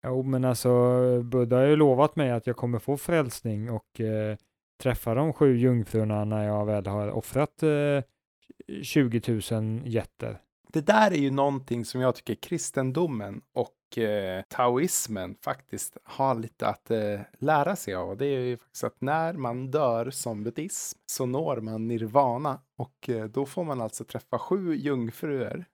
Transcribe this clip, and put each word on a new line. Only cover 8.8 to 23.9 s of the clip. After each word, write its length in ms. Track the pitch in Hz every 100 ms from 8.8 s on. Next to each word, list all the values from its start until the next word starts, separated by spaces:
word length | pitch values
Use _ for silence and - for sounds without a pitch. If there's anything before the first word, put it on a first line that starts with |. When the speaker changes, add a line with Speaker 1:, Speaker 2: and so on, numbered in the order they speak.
Speaker 1:
tjugotusen 1000 | 147 160 131 117 - 113 - 113 110 110 123
getter. 560 | 113 - _ 113 104 _ _ _
Speaker 2:
Det 80 | 160
där 300 | 151 214 214
är 40 | 170
ju 140 | 139
någonting 540 | 135 139 135 135 120 110
som 160 | 127
jag 140 | 127 120
tycker 200 | - 110
kristendomen 1040 | - 170 - - 131 131 175 123 101 101 _
och, 440 | - 117 _ _ -
eh, 460 | 110 104 95 92 101
taoismen 840 | - 123 123 180 - - 107 90 -
faktiskt 560 | - 139 _ 104 - -
har 320 | _ - 135 120
lite 320 | 113 _ 110
att, 240 | 104 -
eh, 280 | 113 104 101 - _
lära 360 | 139 143 143 98
sig 180 | - 92
av. 140 | 87
Och 80 | 98
det 80 | 139
är 140 | 135
ju 180 | 123 120
faktiskt 260 | _ -
att 180 | 120 _
när 320 | 127 151 165
man 380 | 165 131 120 131
dör 380 | 143 139 113 120
som 340 | 127 123 107
buddhism 560 | 107 120 160 - - - -
så 200 | - 127
når 320 | 131 160 123
man 260 | 110 110 110
nirvana. 720 | 117 110 120 139 120 147 131 _ _
Och, 320 | 127 _ -
eh, 160 | 117 107
då 200 | 110 135
får 180 | -
man 180 | 170 135
alltså 220 | 113